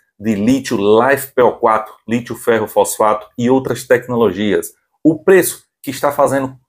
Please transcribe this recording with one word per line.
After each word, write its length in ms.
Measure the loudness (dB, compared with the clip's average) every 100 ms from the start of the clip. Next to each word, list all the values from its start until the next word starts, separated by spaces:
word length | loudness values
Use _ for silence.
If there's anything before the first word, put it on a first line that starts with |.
| _ -10
de 140 | -4
lítio 420 | -2 0 0 -2 -2
Life 560 | 2 4 2 0 -2
P 80 | 0
O 100 | 0
quatro, 400 | 2 0 0 -4 -14 -6
lítio 300 | -6 -6 -6
ferro 320 | 0 0 0
fosfato 580 | 0 0 0 0 0 -6 -4
e 120 | 0
outras 360 | 0 0 -6
tecnologias. 880 | 0 -2 0 0 0 0 -2 -2 -4 -14 _ _
O 160 | 0 0
preço 460 | 4 4 2 -4 _ _
que 80 | -12
está 220 | -6 -4
fazendo 420 | 0 0 0 -6 -10